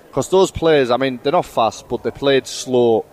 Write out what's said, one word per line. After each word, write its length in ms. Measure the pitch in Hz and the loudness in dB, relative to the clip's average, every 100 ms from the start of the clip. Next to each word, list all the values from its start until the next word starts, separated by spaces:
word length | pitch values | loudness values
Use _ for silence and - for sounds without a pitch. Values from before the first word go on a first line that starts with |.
| - | -8
'Cause 180 | 139 - | -6 0
those 200 | 185 180 | 2 2
players, 400 | - 160 147 123 | 0 2 2 2
I 80 | 123 | 0
mean, 220 | 135 123 | -2 -4
they're 100 | 143 | -2
not 140 | 170 - | -2 -2
fast, 420 | - 110 - - | -2 -2 -2 -10
but 120 | 120 | -8
they 80 | 117 | -8
played 380 | - 139 135 - | -4 0 0 -2
slow 580 | - 131 123 120 107 - | -12 -2 2 4 2 -2